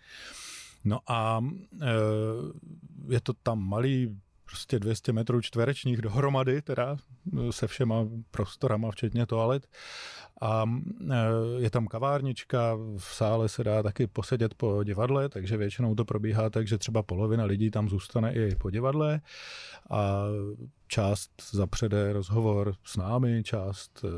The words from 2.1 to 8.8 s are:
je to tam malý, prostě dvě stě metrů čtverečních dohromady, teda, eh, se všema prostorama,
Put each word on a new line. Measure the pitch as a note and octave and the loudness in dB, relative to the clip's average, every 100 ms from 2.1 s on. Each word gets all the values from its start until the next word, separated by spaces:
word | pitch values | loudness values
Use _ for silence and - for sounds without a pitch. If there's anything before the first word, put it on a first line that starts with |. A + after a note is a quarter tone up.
| G#2+ A2 A2 D3+ - - - - - C#3+ | 2 0 -2 -6 -10 -16 -18 -18 -12 -2
je | B2 | 0
to | - B2 | 0 -2
tam | - A2+ F#2+ | 0 0 0
malý, | G#2 C3 C3+ A#2+ G2+ - _ | 2 2 2 0 -4 -14 _
prostě | - - - A#2+ | -16 -14 -2 -2
dvě | G2+ A2+ | 0 -2
stě | - | 0
metrů | A2+ A2+ A#2+ | 0 2 0
čtverečních | A2 A#2 A#2 C#3 B2+ A#2 | 0 0 0 0 0 0
dohromady, | G#2+ A2 C#3 C3+ C3 C#3 | 0 0 2 2 2 0
teda, | D3 B2 B2 C#3+ - B2+ - D3+ A#2+ | 0 -2 -2 -4 -10 -14 -6 -2 -2
eh, | |
se | - G#2+ | -2 -2
všema | - A#2+ A2+ A2 A2+ A2+ | 0 2 2 0 -4 -8
prostorama, | - G2+ - B2+ G#2+ | -4 -4 -2 0 0